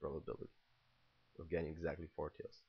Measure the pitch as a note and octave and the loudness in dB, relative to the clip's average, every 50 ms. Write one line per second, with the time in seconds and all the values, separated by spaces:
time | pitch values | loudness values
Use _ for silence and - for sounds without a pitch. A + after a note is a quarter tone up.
0 | - D2 D#2 D#2 - - - - - - - - _ _ - - _ - - _ | 0 2 2 2 0 0 -2 -2 -4 -8 -10 -16 _ _ -20 -20 _ -20 -20 _
1 | - - _ - - - - - E2+ E2 F2 E2 E2 D2+ D#2 D#2+ E2 D#2+ D2+ E2 | -20 -20 _ -20 -20 -18 -12 -8 -2 2 4 4 4 4 0 2 2 0 0 0
2 | E2 D#2 - - D#2 D2+ - - - - - - - | -4 -6 -2 -2 -2 -2 -2 -6 -8 -8 -8 -12 -20